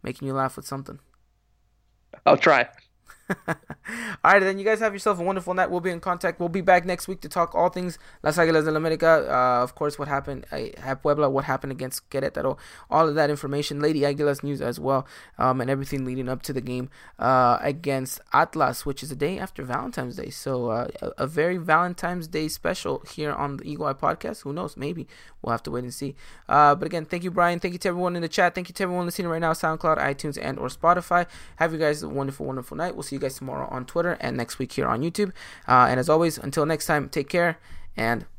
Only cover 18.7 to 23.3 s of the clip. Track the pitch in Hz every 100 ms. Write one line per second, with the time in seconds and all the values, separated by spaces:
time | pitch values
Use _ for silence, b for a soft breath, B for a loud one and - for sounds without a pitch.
18.7 | 123 - 135 147 123 147 190 190 - 127
19.7 | 127 - 240 127 - - - - 127 120
20.7 | 110 - - - - 135 160 165 180 165
21.7 | 160 180 175 175 180 160 165 156 - 165
22.7 | 180 - - - - 151